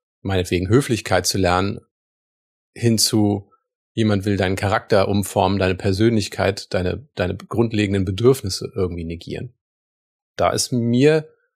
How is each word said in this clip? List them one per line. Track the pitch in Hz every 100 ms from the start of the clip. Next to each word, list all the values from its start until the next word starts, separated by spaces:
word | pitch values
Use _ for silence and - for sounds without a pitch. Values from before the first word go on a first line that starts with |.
| _ _
meinetwegen, | - 95 87 90 87
Höflichkeit | 113 - 110 - 92
zu | 90 101
lernen, | 90 90 98 - - _ _ _ _ _ _ _ _
hin | - 120 110
zu, | - 110 104 101 - _ _ _ _
jemand | - 110 101
will | 101 98
deinen | 95 95
Charakter | 101 110 - 104 92
umformen, | 101 101 107 92 98
deine | 92 92
Persönlichkeit, | 98 95 113 113 95 - 95 101 -
deine, | 95 90 - -
deine | - 90 95
grundlegenden | - 104 117 110 101 98
Bedürfnisse | 95 95 117 135 101 - -
irgendwie | - 90 85
negieren. | 82 82 - - - - _ _ _ _ _ _ _
Da | - 87
ist | - -
mir | 123 117 120 147 156 156 _ _